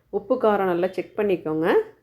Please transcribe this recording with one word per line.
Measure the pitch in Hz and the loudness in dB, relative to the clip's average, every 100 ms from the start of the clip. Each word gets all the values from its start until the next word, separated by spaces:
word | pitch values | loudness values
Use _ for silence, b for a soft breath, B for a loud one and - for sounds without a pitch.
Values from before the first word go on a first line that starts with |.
| _ | _
உப்பு | 202 202 262 | -8 -2 0
காரம் | 220 202 190 | 2 2 2
நல்லா | 170 185 | 0 -2
செக் | 185 - - | -4 -8 -4
பண்ணிக்கோங்க. | 208 170 156 156 170 415 427 - | 0 0 -2 -2 2 2 0 -10